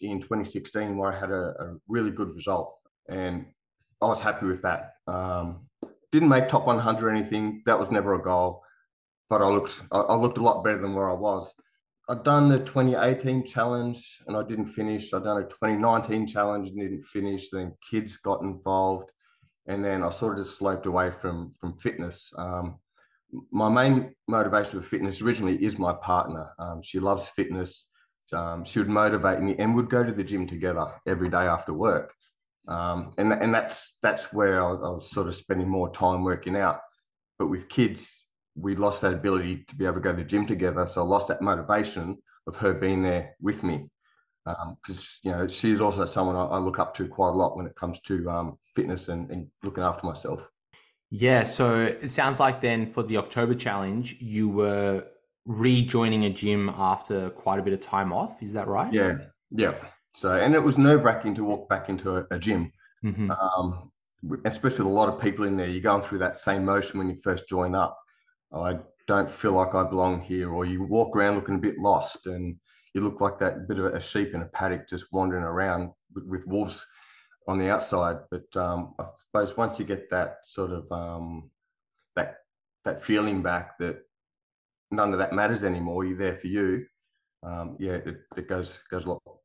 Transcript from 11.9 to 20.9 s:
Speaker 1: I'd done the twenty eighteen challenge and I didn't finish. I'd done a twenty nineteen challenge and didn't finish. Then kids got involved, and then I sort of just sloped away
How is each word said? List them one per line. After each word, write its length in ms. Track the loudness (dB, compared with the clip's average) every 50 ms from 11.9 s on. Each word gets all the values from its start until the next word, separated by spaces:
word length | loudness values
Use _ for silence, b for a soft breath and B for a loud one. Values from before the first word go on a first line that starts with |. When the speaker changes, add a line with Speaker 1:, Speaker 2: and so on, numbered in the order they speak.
| _ _ _ -6
Speaker 1:
I'd 140 | -6 -2
done 280 | 2 4 6 8 8 8
the 100 | 6 6
twenty 340 | 2 0 0 2 4 4 4
eighteen 500 | 4 2 2 2 2 0 0 0 0 -2
challenge 760 | -2 -2 0 0 0 0 -2 -2 -4 -6 -8 -12 -18 -20 -16 -10 -6
and 80 | -4
I 60 | -4 -4
didn't 220 | -4 -4 -4 -6
finish. 460 | -4 -4 -4 -4 -2 -4 -4 -4 -4
I'd 120 | -6 -4 -2
done 180 | 0 0 -2
a 40 | -2
twenty 300 | -4 -6 -2 0 0 2
nineteen 500 | 2 4 4 4 2 2 0 -2 -2 -2 -2
challenge 400 | 0 0 0 0 0 -2 -6 -8
and 100 | -8 -8
didn't 260 | -6 -6 -8 -10 -12
finish. 440 | -8 -6 -6 -4 -4 -4 -6 -8 -8
Then 220 | -8 -8 -8 -8 -10 _ -12 -6
kids 280 | -4 -4 -4 -6 -12 -8
got 240 | -4 -2 -2 -2
involved, 680 | -2 -6 -8 -6 -2 0 2 2 2 2 0 -2 -6 -14 _ _ _ _ _ _ _ _ _ _ _
and 160 | -8 -6 -4 -2
then 200 | -2 -2 0 -2
I 60 | -2
sort 280 | -2 -2 -2 -2 -2 -4
of 60 | -6
just 140 | -8 -8 -2
sloped 280 | -2 0 0 0 -2
away 240 | -2